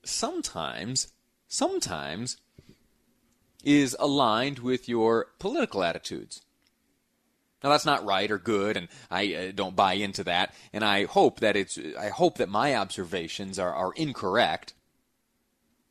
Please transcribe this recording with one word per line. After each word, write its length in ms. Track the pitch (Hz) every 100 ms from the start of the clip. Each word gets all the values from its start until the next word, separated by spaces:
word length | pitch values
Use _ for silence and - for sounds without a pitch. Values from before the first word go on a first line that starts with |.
| -
sometimes, 1040 | - 233 349 - - 73 58 101 135 - _ _ _ _
sometimes 880 | - 294 381 - 80 71 87 123 - _ - - - _ _ _ _ _ _ _ _
is 320 | - 147 135 -
aligned 600 | 143 143 123 110 139 135
with 280 | 120 127 -
your 400 | 117 113 113 - -
political 460 | 190 311 - 101
attitudes. 580 | 85 82 - 78 52 - _ _ _ _ _ _ _ _ _ _ _ _
Now, 80 | 139
that's 160 | 147 151
not 180 | 139
right 260 | 101 95 104
or 80 | 104
good, 380 | - 101 104 101
and 140 | 87 - -
I, 260 | 90 104 80
uh, 160 | 92 101
don't 180 | 95
buy 200 | 92 98
into 320 | 95 101 95 90
that, 280 | 87 98 - -
and 100 | 104
I 220 | 107 101 101
hope 340 | 202 147 -
that 160 | 107 101
it's, 240 | 95 - - -
I 120 | 104
hope 280 | - 170 -
that 120 | 90
my 260 | 104 143 120
observations 840 | 95 - 87 92 82 - 98 95
are, 160 | 90
are 200 | 82 92
incorrect, 800 | 160 156 123 98 104 92 80 - - _ _ _ _ _ _ _ _ _ _ _